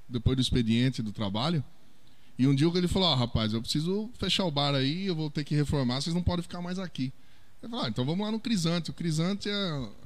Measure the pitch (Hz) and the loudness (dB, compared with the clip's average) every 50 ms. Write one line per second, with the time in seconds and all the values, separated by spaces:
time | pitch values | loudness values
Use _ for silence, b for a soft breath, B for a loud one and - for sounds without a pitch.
0 | - - 120 120 113 - 131 131 127 - - 127 120 110 110 117 123 131 127 - | -10 -6 -4 0 2 2 4 4 2 4 4 4 4 4 4 4 4 4 2 0
1 | 117 107 98 - 110 98 95 104 120 156 175 156 127 - - - - - - b | -2 -4 -4 -4 -4 -2 -2 0 0 0 0 0 -2 -4 -8 -16 -16 -16 -16 b
2 | b b b b b b b b 123 139 143 131 143 170 170 185 180 175 - 196 | b b b b b b b b 4 4 6 6 4 4 4 4 2 2 4 4
3 | 190 175 147 123 120 113 - 123 110 107 107 113 113 - - 147 156 170 190 208 | 4 4 4 4 2 2 2 2 2 2 0 0 -2 0 0 0 0 0 0 -2
4 | 220 - - - - 190 - - 196 175 147 143 143 143 143 139 131 135 151 180 | -2 -4 -6 -4 -2 0 0 2 2 0 2 2 2 2 2 2 2 2 0 0
5 | 196 196 180 156 156 151 - 160 147 - 156 147 147 143 - 147 135 120 123 135 | -2 -2 -2 -2 -2 -4 -2 -4 -2 0 2 2 2 2 2 2 2 2 0 0
6 | 143 175 165 180 175 - 175 175 170 - - 175 175 175 180 185 190 170 - - | 0 0 0 0 0 0 0 0 -2 -4 -6 -8 -6 -6 -6 -6 -6 -6 -4 -4
7 | 131 131 - b b b b b b b b b - 233 233 240 285 127 107 - | -4 -4 -4 b b b b b b b b b -12 -8 -6 -4 -4 -2 -2 0
8 | 127 135 160 185 208 208 220 226 - 254 240 190 160 165 170 175 160 - 156 - | 0 0 0 0 0 0 -2 -2 0 0 0 2 2 2 2 2 0 -2 -4 -4
9 | 165 170 156 151 160 180 202 196 - 208 208 208 196 180 156 139 127 104 101 - | -2 0 0 2 2 0 0 -2 -2 -2 -2 -2 -2 -2 -2 -2 -4 -6 -8 -12
10 | - | -10